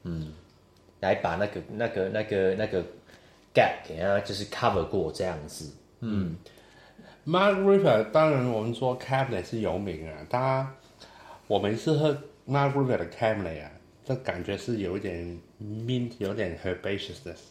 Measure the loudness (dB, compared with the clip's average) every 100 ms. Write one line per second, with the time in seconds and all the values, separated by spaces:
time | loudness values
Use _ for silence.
0 | -6 -6 -8 -12 -20 _ _ _ -20 _
1 | 0 2 0 0 -2 -4 -10 -4 -2 0
2 | -2 -2 0 2 2 2 0 -2 -4 -12
3 | -20 -20 -20 -20 _ 4 4 2 -10 -4
4 | 0 0 0 -8 -6 0 2 2 0 -2
5 | -2 -2 -4 -4 -10 -14 -16 -16 _ _
6 | -4 -2 -2 -6 -14 -20 -20 -20 -20 -20
7 | -20 -14 0 4 4 6 6 6 8 6
8 | 6 6 6 4 2 0 0 0 -2 -2
9 | -2 0 0 -2 -4 -2 -2 -2 -4 -6
10 | -10 -12 -4 0 2 0 -2 -10 -20 -20
11 | -20 -20 -20 -20 0 2 2 0 2 4
12 | 4 0 -6 -18 -2 2 2 2 2 0
13 | -2 0 0 0 -4 -6 -12 -18 -20 _
14 | -6 -4 -4 -6 -4 -6 -4 -4 -2 -4
15 | -6 -6 -8 -10 -16 _ -10 -8 -2 -2
16 | -2 -4 -4 -2 -4 -4 -4 -4 -4 -4
17 | -6 -12 -12 -14 -18